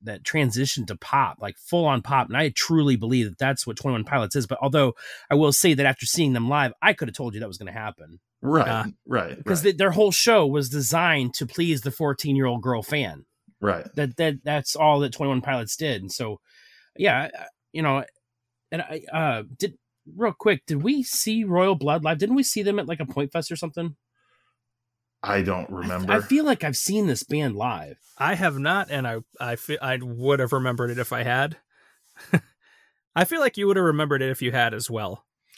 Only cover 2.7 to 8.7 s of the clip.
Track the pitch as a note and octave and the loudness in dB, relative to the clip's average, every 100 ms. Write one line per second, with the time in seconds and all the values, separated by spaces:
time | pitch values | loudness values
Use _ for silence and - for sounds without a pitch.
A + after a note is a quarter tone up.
2.7 | D#3+ C#3+ B2 A#2 B2+ G#2+ F2 C3+ C3+ - | 4 4 2 2 0 0 -2 -2 -2 -6
3.7 | C#3 C#3 A#2 G#2 C#3 G#2 C#3+ A2+ C3 C3+ | -6 -4 -4 -2 -2 0 -2 -2 -2 0
4.7 | D3 C3 - - - - D3 D3+ C#3 F#3 | 4 2 0 -14 -12 0 4 4 4 4
5.7 | C#3 C3+ C3 A#2+ F3 D3 B2 A#2 D3 B2+ | 4 2 2 -2 0 2 2 0 0 0
6.7 | - G3+ F#3 B2+ - B2 G#2 A2 E2+ F#2+ | 2 0 0 -4 -6 -8 -8 -10 -12 -12
7.7 | A2 G#2+ - D#2+ E2+ _ - C3 D#3 A#2+ | -10 -10 -12 -20 -20 _ -8 0 2 2